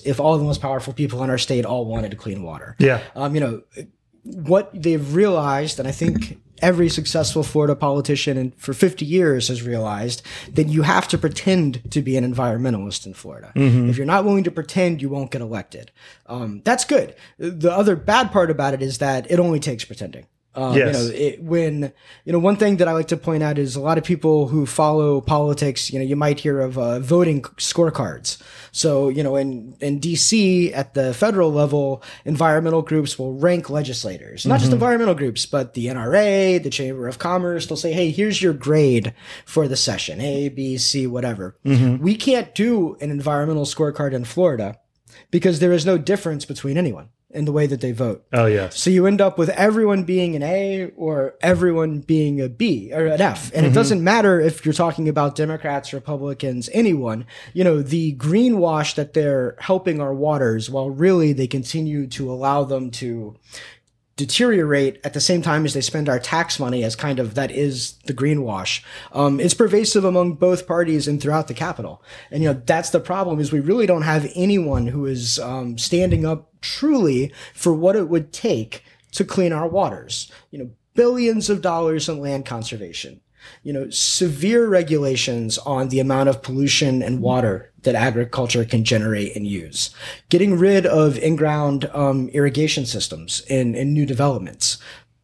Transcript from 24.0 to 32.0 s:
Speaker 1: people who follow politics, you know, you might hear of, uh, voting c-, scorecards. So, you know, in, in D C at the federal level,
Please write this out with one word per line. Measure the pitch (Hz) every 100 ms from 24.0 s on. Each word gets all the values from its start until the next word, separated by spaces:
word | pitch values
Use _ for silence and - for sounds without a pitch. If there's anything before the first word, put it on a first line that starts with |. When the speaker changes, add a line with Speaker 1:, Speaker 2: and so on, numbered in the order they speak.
Speaker 1:
people | 160 165 160 151 135
who | 151 135
follow | - 151 156 147 139
politics, | - 151 147 143 147 127 -
you | 131
know, |
you | 135 143
might | 147 143
hear | 151 139
of, | 131 127
uh, | 120 123
voting | 131 175 170 143 -
c-, | - -
scorecards. | 170 165 151 101 65 - - - - -
So, | - 160 139 139
you | 135
know, | 143 139
in, | 139 127 117 -
in | 143 143
D | 165 165
C | - 220 190 180 175
at | 131 131
the | 143 131
federal | 120 214 196 165
level, | 147 143 147 139 135